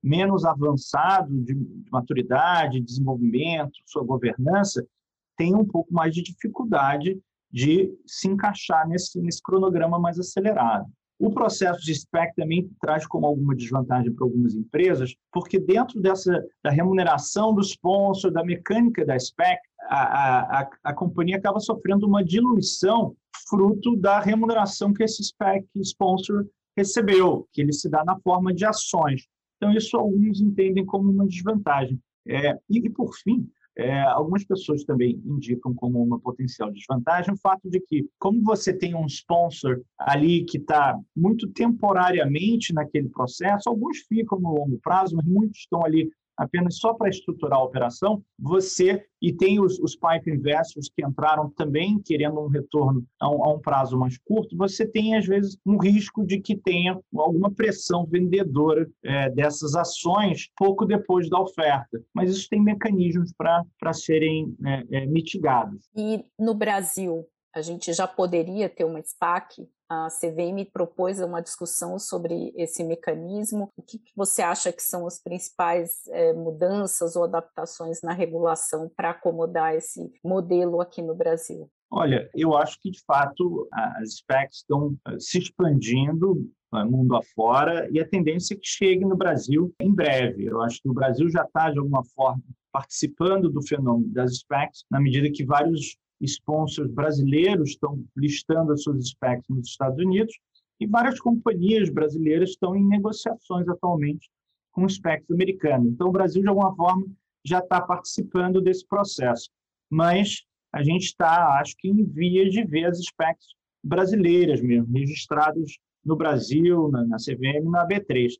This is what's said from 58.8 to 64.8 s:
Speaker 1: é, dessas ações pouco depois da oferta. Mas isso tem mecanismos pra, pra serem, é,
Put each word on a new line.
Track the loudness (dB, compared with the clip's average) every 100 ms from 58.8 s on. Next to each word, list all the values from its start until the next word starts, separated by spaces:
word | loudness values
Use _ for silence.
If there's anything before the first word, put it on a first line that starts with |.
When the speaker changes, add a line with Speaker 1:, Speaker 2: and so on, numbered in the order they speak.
| 0 -6
Speaker 1:
é, | -4 -2 0
dessas | 0 0 0 -4
ações | -2 -2 -4 0 2 2 -2 -6 0
pouco | 2 2 0
depois | 0 2 0 2
da | 0
oferta. | -2 0 2 2 -2 -12 -10
Mas | -2 0
isso | -2 -2
tem | 2
mecanismos | 4 2 0 2 2 0 -2 -2
pra, | 0 0 0 _
pra | -6
serem, | -6 0 2 2 0 -4 -6
é, | -4 -4